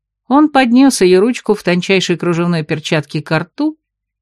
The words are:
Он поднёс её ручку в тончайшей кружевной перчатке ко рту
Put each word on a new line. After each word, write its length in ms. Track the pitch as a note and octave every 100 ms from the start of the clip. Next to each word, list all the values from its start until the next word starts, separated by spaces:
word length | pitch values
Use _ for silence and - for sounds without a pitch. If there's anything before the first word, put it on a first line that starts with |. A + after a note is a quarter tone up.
| _ _ -
Он 220 | C4+ D4+
поднёс 520 | C4+ B3 B3 C#4 -
её 180 | F3+ F#3
ручку 360 | A3+ A#3+ - G#3
в 80 |
тончайшей 520 | - F3+ F3 F#3+ F3+ E3+
кружевной 480 | F3 E3+ F3 E3+
перчатке 600 | D#3 D#3 - D#3+ - D#3
ко 160 | D3+ D#3+
рту 400 | E3 - D4+ D#4 _ _ _ _